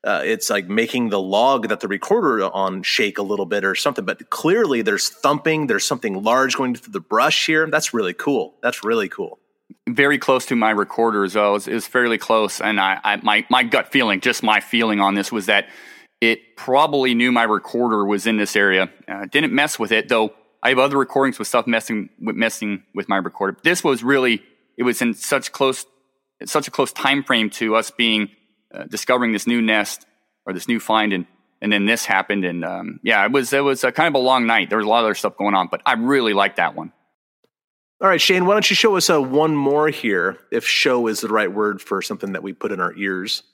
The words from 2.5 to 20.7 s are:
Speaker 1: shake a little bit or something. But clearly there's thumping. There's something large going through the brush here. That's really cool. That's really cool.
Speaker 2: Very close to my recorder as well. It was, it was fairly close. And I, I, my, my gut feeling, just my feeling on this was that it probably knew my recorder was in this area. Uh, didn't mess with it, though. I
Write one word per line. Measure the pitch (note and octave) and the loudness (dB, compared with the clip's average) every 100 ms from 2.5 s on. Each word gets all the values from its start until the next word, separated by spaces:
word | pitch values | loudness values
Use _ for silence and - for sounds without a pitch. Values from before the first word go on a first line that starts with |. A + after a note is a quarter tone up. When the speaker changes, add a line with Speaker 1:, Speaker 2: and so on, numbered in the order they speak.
| G2 F#2+ F#2 | -2 -2 -2
Speaker 1:
shake | F2+ - G#2 G2 | -4 -2 -2 -2
a | |
little | G2 G2+ | -4 -4
bit | F#2 G2+ | -2 -2
or | F#2+ | 0
something. | F#2 D3 C3+ F#2 | 0 -2 -2 -6
But | - - | -8 -8
clearly | - D#3 G#3 G3+ A#2+ | -4 0 2 2 0
there's | A2 G2+ - | 0 -2 -4
thumping. | - C#3 D3 D#3 D#3 C#3+ | -2 0 0 0 0 0
There's | G2 | 0
something | - B2 A2+ F#2+ | 0 -4 -4 -2
large | G#2+ B2 C3 B2 | 2 2 2 0
going | B2+ A#2+ | -4 -4
through | - | -8
the | G2+ | -12
brush | - A2 C#3+ D#3 - | -2 0 2 2 0
here. | D#3 D#3+ | 0 2
That's | D#3 - | 0 0
really | A2+ F#2+ | -2 -2
cool. | - - B2+ D#2 _ | -2 -2 0 -2 _
That's | A#2+ - | -4 -2
really | G#2+ A2+ F#2+ | -2 -2 -2
cool. | - F#2 - _ _ _ - - | -6 -10 -10 _ _ _ -12 -4
Speaker 2:
Very | A#2+ C#3+ C#3+ | 2 2 2
close | - B2+ - | 2 0 2
to | A#2+ | 0
my | A2 | 2
recorder | G#2+ G2+ - A#2 G#2+ | 2 -2 0 0 0
as | F#2+ | 0
well. | G#2 G#2 | 2 2
It | |
was, | G#2 - | 0 -2
it | |
was | A2+ - | -6 -2
fairly | B2+ A#2+ A2 | 0 0 -2
close. | - A2+ G#2 - | 0 2 2 -2
And | G#2 G#2 | -2 0
I, | F#2+ F#2+ | 0 0
I, | G#2 G#2 | -2 0
my, | A2 G#2 - | 2 0 2
my | B2+ | 0
gut | A#2+ C3 - | 2 0 0
feeling, | C#3 A#2 F#2+ | 0 2 2
just | B2+ - | 0 0
my | A#2 G#2+ | 2 0
feeling | - A#2 A2+ G#2 | 0 0 0 2
on | G2 | 2
this | G2+ F#2+ | 0 -2
was | A2+ | -4
that | F#2+ G2+ - - - - _ _ | 0 0 0 -18 -20 -20 _ _
it | A2+ A2+ _ - | 0 0 _ -14
probably | - C3 D#3 C#3+ C3 | 0 2 4 2 2
knew | A#2+ B2 | 2 2
my | A#2+ | 2
recorder | A2+ G#2 - A#2+ B2 G#2+ G2+ | 2 0 -2 -2 0 2 2
was | G2+ G#2+ | 0 0
in | A2 | 0
this | G2+ G#2 | 0 2
area. | G2+ F#2+ F#2 - - | 4 2 0 -6 -14
Uh, | G2 G2 | -12 -2
didn't | D3 D3+ | -2 0
mess | C3 D3 - | 0 -2 -2
with | G#2+ | 0
it, | A2 G#2 | 0 2
though. | A#2 A2 - _ _ | 0 0 -4 _ _
I | A#2+ | 0